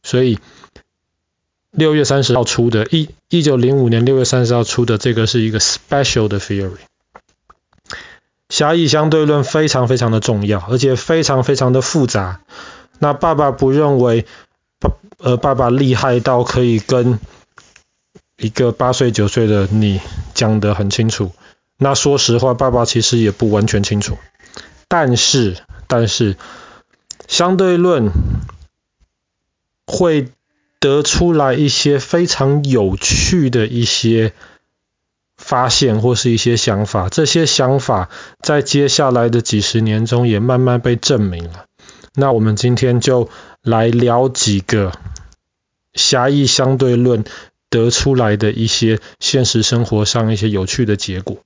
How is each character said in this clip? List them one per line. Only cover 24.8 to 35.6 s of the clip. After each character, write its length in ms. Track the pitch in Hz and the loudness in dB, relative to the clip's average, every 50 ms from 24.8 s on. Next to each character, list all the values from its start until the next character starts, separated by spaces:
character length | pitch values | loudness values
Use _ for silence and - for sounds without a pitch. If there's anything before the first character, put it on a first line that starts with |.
| _ | _
但 300 | _ 180 170 156 131 120 | _ 0 0 2 2 2
是， 400 | 110 - - - 135 117 98 90 - - _ - - - | 0 0 0 0 0 0 0 -2 -6 -14 _ -20 -20 -6
但 200 | _ 131 120 117 | _ 0 0 0
是， 300 | 104 - - 120 101 95 - - - - - - - - - _ _ _ _ _ _ - _ - | 0 0 -2 -2 -2 -2 -6 -12 -20 -20 -20 -20 -20 -20 -20 _ _ _ _ _ _ -20 _ -12
相 300 | - - - 170 180 190 | -6 -2 -2 0 0 2
对 180 | 180 190 185 180 | 2 2 2 2
论 360 | 170 175 180 170 139 110 104 87 - - - - - - - - - - _ _ _ _ _ _ _ _ _ _ _ _ _ _ _ _ _ _ _ _ _ _ _ _ | 2 2 2 2 2 0 0 0 -2 -2 -2 -4 -6 -6 -12 -18 -20 -20 _ _ _ _ _ _ _ _ _ _ _ _ _ _ _ _ _ _ _ _ _ _ _ _
会 440 | - - - 180 170 156 147 131 123 _ _ _ _ _ _ _ _ _ _ | -8 -2 0 2 2 2 0 -2 -4 _ _ _ _ _ _ _ _ _ _
得 240 | - 139 139 147 147 | 0 0 2 0 0
出 300 | - - - 170 175 165 | 0 0 0 0 2 2
来 200 | 151 143 135 123 | 2 2 2 2
一 140 | 139 151 | 2 0
些 320 | 143 - - - 147 143 135 | 0 0 0 0 0 0 0
非 260 | 127 - - 170 180 | -2 -2 -2 0 0
常 380 | 170 - - 135 139 143 147 143 | -2 -2 0 0 0 0 0 0
有 320 | 139 131 117 101 95 92 | 0 0 2 0 0 -2
趣 540 | - - - - - - - 180 180 147 131 | -4 -2 -2 0 0 0 0 2 0 0 0
的 180 | 120 120 107 | 0 0 -2
一 160 | 110 123 117 117 | -2 -2 -2 -2
些 480 | - - - - 113 113 113 110 107 - _ - - _ _ _ _ _ _ _ _ _ _ _ _ _ _ _ _ _ | -2 -2 -2 0 2 2 2 0 -2 -4 _ -20 -20 _ _ _ _ _ _ _ _ _ _ _ _ _ _ _ _ _
发 320 | _ - - 139 127 | _ -8 -4 -2 0